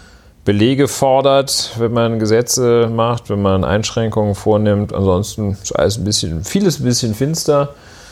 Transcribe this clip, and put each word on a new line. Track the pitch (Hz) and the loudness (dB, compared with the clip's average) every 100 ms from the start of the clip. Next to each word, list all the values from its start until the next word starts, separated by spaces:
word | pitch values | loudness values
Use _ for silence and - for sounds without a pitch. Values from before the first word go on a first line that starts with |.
| - - - _ - | -20 -20 -20 _ -2
Belege | 101 113 135 139 | 2 2 2 0
fordert, | - 135 131 135 135 139 - - 117 | 0 2 4 4 2 2 -4 -6 -4
wenn | 117 | -2
man | 117 117 113 | 0 0 0
Gesetze | 107 110 123 - 120 117 117 | 2 2 2 0 2 2 2
macht, | 113 113 117 - | 0 0 -2 -4
wenn | 104 | 0
man | 101 95 | 2 2
Einschränkungen | 71 101 110 - 113 107 104 | 0 0 -2 -2 -2 0 -2
vornimmt. | 98 - 107 107 101 104 | -2 0 2 2 0 0
Ansonsten | - 98 92 101 - 104 101 | 0 2 2 -2 -4 -4 -6
ist | - | -6
alles | - 87 110 | 0 0 0
ein | |
bisschen, | 95 107 95 80 | -4 -2 -4 -6
vieles | 101 196 196 151 | -4 0 0 0
ein | |
bisschen | 123 120 120 | -2 -2 -2
finster. | 104 135 160 - 143 139 - - - - | -2 -2 -2 0 0 0 -8 -20 -20 -20